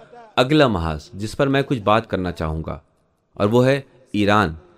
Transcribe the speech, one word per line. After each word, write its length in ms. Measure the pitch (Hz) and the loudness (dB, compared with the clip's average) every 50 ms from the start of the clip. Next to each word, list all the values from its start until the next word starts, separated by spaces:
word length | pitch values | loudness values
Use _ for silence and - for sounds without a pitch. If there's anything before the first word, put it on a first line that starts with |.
| - - - - - - - - | -16 -20 -20 -20 -20 -8 -2 0
اگلا 300 | 131 131 156 156 143 123 | 0 2 4 4 4 2
محاذ 420 | 104 87 82 82 78 73 - - - | 2 0 -2 -4 -4 -6 -10 -14 -14
جس 220 | 95 104 110 - - | -12 -10 -8 -4 -2
پر 100 | 143 139 | -2 0
میں 140 | 139 139 | 0 0
کچھ 200 | 139 - 147 117 | 0 -2 -4 -2
بات 280 | 98 104 107 113 113 - | 0 2 2 2 0 -2
کرنا 220 | 104 95 92 87 | -4 -4 -4 -4
چاہوں 300 | 80 - 85 78 80 80 80 | -6 -4 -4 -4 -4 -6 -6
گا، 120 | 82 73 69 - _ _ _ _ _ _ _ _ _ _ | -8 -10 -12 -14 _ _ _ _ _ _ _ _ _ _
اور 140 | - 101 104 | -2 -2 2
وہ 160 | 113 123 123 | 2 4 4
ہے 140 | 131 139 139 135 _ _ _ _ _ - | 4 2 0 -4 _ _ _ _ _ -4
ایران، 400 | 107 101 95 104 107 101 78 80 - - - _ | 0 2 2 4 4 2 0 -2 -8 -16 -20 _